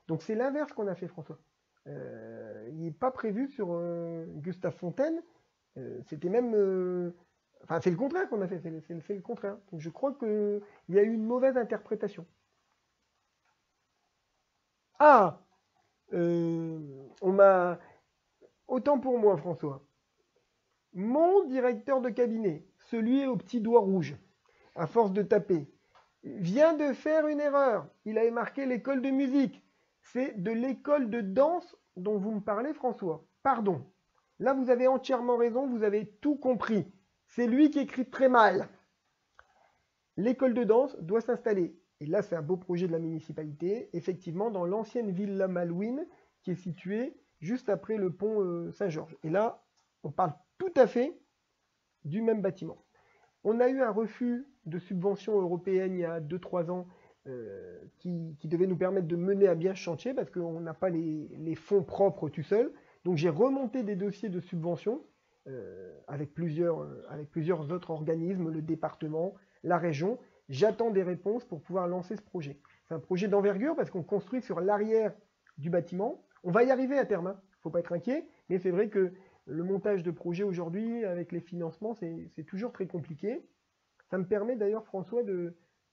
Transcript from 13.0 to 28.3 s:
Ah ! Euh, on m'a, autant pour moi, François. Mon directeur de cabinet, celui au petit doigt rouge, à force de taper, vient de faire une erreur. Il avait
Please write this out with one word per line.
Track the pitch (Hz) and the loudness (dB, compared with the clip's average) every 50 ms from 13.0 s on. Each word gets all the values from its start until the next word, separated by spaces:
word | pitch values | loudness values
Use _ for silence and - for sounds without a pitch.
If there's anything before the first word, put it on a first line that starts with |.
| _ _ _ _ _ _ _ _ _ _ _ _ _ _ _ _ _ _ _ _ _ _ _ _ _ _ _ _ _ _ _ _ _ _ _ _ _ _ _ _ | _ _ _ _ _ _ _ _ _ _ _ _ _ _ _ _ _ _ _ _ _ _ _ _ _ _ _ _ _ _ _ _ _ _ _ _ _ _ _ _
Ah ! | 294 302 277 226 190 165 - - _ _ _ _ _ _ _ _ _ _ _ _ _ _ - | 10 12 12 12 10 6 2 -4 _ _ _ _ _ _ _ _ _ _ _ _ _ _ -2
Euh, | 175 170 170 170 170 170 165 165 165 165 160 160 156 151 143 135 135 135 - - - | 0 2 2 2 2 2 0 0 -2 -4 -6 -8 -8 -10 -12 -14 -16 -18 -20 -12 -2
on | 196 185 | 0 2
m'a, | 190 196 196 196 190 180 175 180 170 - - - - _ _ _ _ _ _ _ _ _ - _ _ _ _ - | 8 10 10 10 10 8 4 2 0 -4 -8 -16 -20 _ _ _ _ _ _ _ _ _ -20 _ _ _ _ -4
autant | 254 254 - 285 285 247 | -4 0 4 4 4 4
pour | - 262 247 233 | 4 2 2 6
moi, | 214 208 190 151 | 6 6 6 6
François. | 160 180 165 - 160 147 139 - - _ _ _ _ _ _ _ _ _ _ _ _ _ _ _ _ _ _ _ _ _ - | 2 -4 -6 -4 -6 -6 -8 -8 -14 _ _ _ _ _ _ _ _ _ _ _ _ _ _ _ _ _ _ _ _ _ -8
Mon | 180 196 226 254 302 330 359 381 403 370 | -4 -2 0 4 4 6 6 6 4 4
directeur | 262 254 262 247 247 233 208 - 277 269 262 | 4 0 2 2 2 0 -2 -2 0 0 0
de | 247 254 | 0 0
cabinet, | 202 254 240 226 226 220 220 185 151 151 - _ _ _ | 0 0 0 0 0 0 0 -2 -2 -4 -8 _ _ _
celui | _ _ 240 226 220 233 262 277 277 | _ _ -2 0 2 2 2 2 2
au | 262 240 | 2 -2
petit | 175 - - - 240 | -2 -4 -4 -4 -2
doigt | 202 226 233 233 | 2 4 4 4
rouge, | 202 190 190 185 147 135 143 - - _ _ _ _ _ _ _ _ _ _ | 6 4 2 0 0 -2 -6 -12 -16 _ _ _ _ _ _ _ _ _ _
à | - 165 | -6 -6
force | - - 233 226 196 | 0 2 4 4 4
de | 185 208 196 | 2 0 2
taper, | - 233 208 - - 180 156 139 - _ _ _ _ _ _ _ _ _ _ - | 4 2 2 4 2 0 0 0 -4 _ _ _ _ _ _ _ _ _ _ -16
vient | 277 - 208 175 170 196 277 311 330 320 | -14 -8 -4 -4 0 4 6 6 6 6
de | 294 302 285 240 | 4 0 0 -2
faire | - - 302 311 320 302 302 | -2 0 2 2 2 2 2
une | 302 285 | 0 0
erreur. | 294 285 269 277 277 254 214 175 147 - - _ _ | 0 2 2 4 4 4 2 0 -4 -8 -14 _ _
Il | 214 214 220 | -4 0 2
avait | 226 233 | 2 2